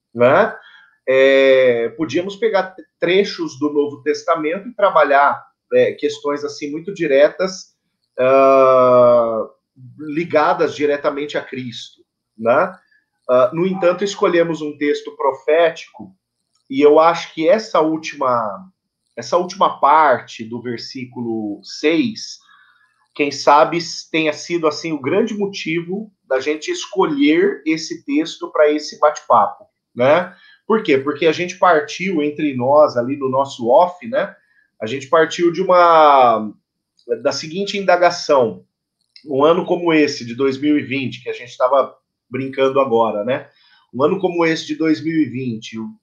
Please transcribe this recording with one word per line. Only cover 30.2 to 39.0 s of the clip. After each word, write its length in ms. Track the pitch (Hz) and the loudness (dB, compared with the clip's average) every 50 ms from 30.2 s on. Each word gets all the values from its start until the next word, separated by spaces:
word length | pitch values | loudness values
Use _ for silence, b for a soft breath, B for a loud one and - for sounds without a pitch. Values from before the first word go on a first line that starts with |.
| 185 - B B B B B B B | 0 -4 B B B B B B B
Por 180 | - 220 220 - | -2 -2 -2 0
quê? 140 | 165 139 | 0 0
Porque 280 | 127 135 147 147 - 175 | 0 0 -4 -4 0 0
a 40 | 160 | 0
gente 260 | 156 165 180 180 - | 0 0 -6 -8 -4
partiu 640 | - 190 180 170 151 147 - - - 180 196 180 151 | 0 2 2 2 2 0 -4 -10 -8 -6 -4 -2 -2
entre 340 | 147 147 147 165 156 147 131 | -2 -4 -4 -4 -4 -4 -4
nós, 420 | 123 123 131 143 151 151 139 127 | -2 0 2 4 4 4 4 2
ali 180 | 120 120 131 143 | -4 -4 -4 -6
no 140 | 143 135 131 | -6 -4 -4
nosso 400 | 131 135 139 135 - - 113 113 | -2 -2 -2 -4 -6 -6 -2 2
off, 360 | 127 160 180 180 - - 123 | 4 4 2 2 -2 -12 -12
né? 280 | 113 127 151 190 190 b b b b b b b b b - | -6 -4 -4 -4 -6 b b b b b b b b b -12
A 40 | 113 | -10
gente 220 | 110 127 139 131 | -8 -8 -8 -4
partiu 440 | - 170 160 160 165 - 175 175 170 | 0 2 2 2 2 0 0 0 0
de 100 | 165 175 | 0 0
uma, 880 | 185 180 180 175 175 170 165 160 156 147 - 135 127 120 113 107 107 104 - _ _ _ _ _ _ _ _ _ - 120 120 - | 0 2 4 6 6 6 6 6 6 6 6 6 6 4 4 0 -2 -8 -12 _ _ _ _ _ _ _ _ _ -6 -6 -6 -2
da 100 | 131 139 | -2 -4
seguinte 460 | 131 - 160 156 160 190 202 196 208 | -4 -4 -10 -8 -6 -6 -6 -6 -6
indagação. 880 | 196 190 180 175 175 175 175 175 - - - 147 131 120 104 95 - _ _ _ _ _ _ _ _ | -2 2 2 2 4 4 2 0 -2 0 2 2 2 2 0 -2 -10 _ _ _ _ _ _ _ _